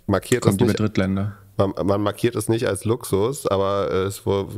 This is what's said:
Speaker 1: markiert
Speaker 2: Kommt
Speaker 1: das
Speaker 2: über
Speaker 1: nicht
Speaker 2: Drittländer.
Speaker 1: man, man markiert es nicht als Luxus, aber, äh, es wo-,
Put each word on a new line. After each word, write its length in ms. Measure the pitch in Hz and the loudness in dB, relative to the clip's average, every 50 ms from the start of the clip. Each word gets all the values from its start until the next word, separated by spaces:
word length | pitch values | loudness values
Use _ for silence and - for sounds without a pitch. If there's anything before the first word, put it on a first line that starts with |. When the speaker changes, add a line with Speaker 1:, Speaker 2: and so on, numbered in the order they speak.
| _ - | _ 0
Speaker 1:
markiert 360 | 98 92 - - 123 120 - | 0 0 0 2 0 2 4
Speaker 2:
Kommt 180 | 117 104 95 | 2 2 4
Speaker 1:
das 40 | 123 | 4
Speaker 2:
über 20 | 113 | 2
Speaker 1:
nicht 120 | 98 - | 2 2
Speaker 2:
Drittländer. 560 | 107 104 - - 95 95 98 98 98 104 101 - - - - - | 0 -2 0 0 0 0 0 -2 -2 -4 -6 -10 -16 -6 -2 0
Speaker 1:
man, 140 | 101 98 98 - 80 | 0 0 0 -2 0
man 160 | 95 98 104 | 0 2 2
markiert 340 | 104 104 98 - - 120 - | 0 0 -2 0 0 -2 0
es 140 | 110 107 - | -2 -2 -2
nicht 180 | 113 117 123 101 | -2 0 0 -2
als 180 | 98 95 - | -2 -2 -2
Luxus, 600 | 107 113 - - - - 95 101 120 139 - - | -2 -2 -2 -2 -2 0 0 2 0 -2 -2 -2
aber, 460 | - 98 95 98 98 101 101 98 - | 0 0 2 2 2 0 0 0 0
äh, 120 | - 95 95 | 0 0 -2
es 200 | 98 98 - - | -2 -4 -6 -2
wo-, 220 | 104 98 98 98 - 104 | -2 -2 0 -2 -4 -8